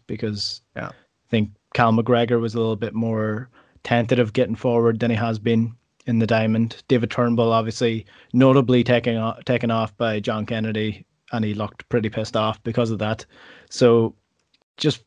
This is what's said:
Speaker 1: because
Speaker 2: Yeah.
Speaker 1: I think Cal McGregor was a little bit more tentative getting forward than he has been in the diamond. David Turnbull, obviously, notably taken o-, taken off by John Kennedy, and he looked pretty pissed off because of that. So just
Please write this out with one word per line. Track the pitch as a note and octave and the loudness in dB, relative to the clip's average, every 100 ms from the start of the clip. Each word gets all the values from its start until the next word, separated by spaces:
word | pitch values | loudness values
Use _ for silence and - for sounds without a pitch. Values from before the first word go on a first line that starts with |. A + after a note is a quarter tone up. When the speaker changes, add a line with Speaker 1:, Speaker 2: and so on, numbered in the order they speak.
| - | -12
Speaker 1:
because | G#2+ A2 G#2 - - _ - | -8 -6 -6 -8 -10 _ -14
Speaker 2:
Yeah. | - | -14
Speaker 1:
I | - _ _ _ | -14 _ _ _
think | A2+ G#2 - _ | -2 -2 -6 _
Cal | - A#2 | 0 2
McGregor | A2 A2+ A#2+ A#2 A#2+ | 2 2 2 2 0
was | A2+ | -2
a | A2+ | -2
little | A2+ G#2+ | -2 -2
bit | A2 | -6
more | G#2+ A2+ A2 G#2+ G#2+ C3 _ _ _ | -4 -4 -4 -4 -6 -10 _ _ _
tentative | - A#2+ A#2 B2+ G#2+ | -2 0 2 0 0
getting | G#2+ A#2+ | 0 -2
forward | A2+ B2+ A#2 A#2 A2+ | -2 -2 2 2 2
than | A#2 | 0
he | A2+ | 0
has | A#2 A2 | -2 -4
been | A2 A2+ A2+ A#2 _ _ - | 0 0 0 -6 _ _ -4
in | A#2 | 0
the | A2 | 2
diamond. | A2+ A2 A2+ A2+ - _ | 2 2 0 -2 -4 _
David | B2+ A2+ | 0 0
Turnbull, | - A#2+ A#2 A2+ | -2 0 2 2
obviously, | A2+ A2+ A2 A#2+ A2+ - - _ | 2 0 -2 -2 -2 -8 -20 _
notably | B2 C3+ C3+ A#2+ B2+ | 4 6 6 4 2
taken | A#2+ A#2+ A#2+ A2+ | 4 2 2 -2
o-, | A2 - - | -4 -6 -4
taken | B2 A#2 | -2 0
off | A2+ G#2+ - | -2 -2 -4
by | A#2 G#2+ | -4 -2
John | G#2 A2 | -4 -6
Kennedy, | G#2+ A2+ A2 G#2+ G#2+ G2 - _ _ | -4 -4 -4 -4 -4 -6 -14 _ _
and | A#2+ | -6
he | G#2+ | -4
looked | G#2 G#2 - - | -4 -6 -10 -4
pretty | A#2+ A2 | -2 -2
pissed | A2+ G#2+ A2+ | -4 -4 -2
off | A2 - | -2 -2
because | - A2+ A2+ | -4 -2 -2
of | G#2+ | -2
that. | G#2+ A2+ - - - - _ | -4 -6 -10 -20 -20 -20 _
So | - B2 A#2 A2+ - _ _ _ _ _ - | 2 6 6 4 -2 _ _ _ _ _ -4
just | D3+ - | -4 -4